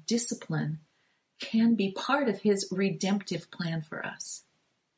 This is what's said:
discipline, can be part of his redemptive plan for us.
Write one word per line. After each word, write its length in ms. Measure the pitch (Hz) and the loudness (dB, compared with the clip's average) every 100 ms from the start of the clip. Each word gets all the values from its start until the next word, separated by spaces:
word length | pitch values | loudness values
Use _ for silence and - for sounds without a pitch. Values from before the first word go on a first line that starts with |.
| - | 0
discipline, 720 | 233 - 226 - 156 151 156 _ _ _ _ _ - | -2 0 -8 -4 -2 -2 -6 _ _ _ _ _ -14
can 360 | - 226 233 | 0 4 6
be 180 | 220 196 | 4 2
part 380 | - - 285 254 | -2 0 2 2
of 100 | 196 | 2
his 280 | 214 196 - | 2 2 0
redemptive 800 | 190 196 156 190 208 - 165 - | 0 0 2 0 0 -2 -8 -8
plan 320 | - 170 165 | -8 -4 -4
for 220 | 156 - | -6 -8
us. 380 | - - - - _ _ _ _ _ | -8 -10 -14 -14 _ _ _ _ _